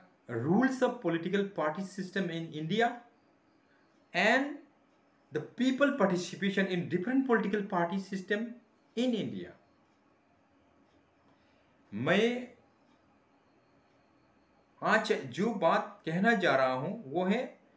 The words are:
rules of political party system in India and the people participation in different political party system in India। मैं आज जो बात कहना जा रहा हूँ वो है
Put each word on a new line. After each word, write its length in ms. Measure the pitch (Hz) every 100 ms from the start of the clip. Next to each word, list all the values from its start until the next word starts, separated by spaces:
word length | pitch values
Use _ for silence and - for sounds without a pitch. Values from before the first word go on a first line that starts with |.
| - _ - 117
rules 380 | 127 196 262 262
of 100 | 247 240 170
political 360 | 170 170 196 196 180
party 300 | 156 160 190
system 420 | - 180 - 175
in 300 | 165 165 151
India 320 | 160 208 233 240 - _ _ _ _ _ _ _ _ _ _
and 400 | 170 202 254 285 - - _ _ _ _ _ _
the 100 | 151 151 -
people 380 | 254 254 285 -
participation 720 | 190 175 - - 196 196 185
in 240 | 180 131
different 320 | 175 233 269 262
political 480 | 226 196 208 196
party 240 | 180 170 196
system 480 | - 190 - 208 233 - _ _ _ -
in 180 | 254
India। 360 | 226 139 101 85 - _ _ _ _ _ _ _ _ _ _ _ _ _ _ _ _ _ _ _ _ _ _ _
मैं 600 | 98 135 185 233 247 247 - _ _ _ _ _ _ _ _ _ _ _ _ _ _ _ _ _ _ _ _ _ -
आज 300 | 160 214 -
जो 420 | 208 135 113 214
बात 480 | 202 165 196 - - -
कहना 260 | 170 220
जा 240 | 220 170 135
रहा 160 | 131
हूँ 300 | 131 151 233 139
वो 180 | 151
है 340 | 185 220 254 - _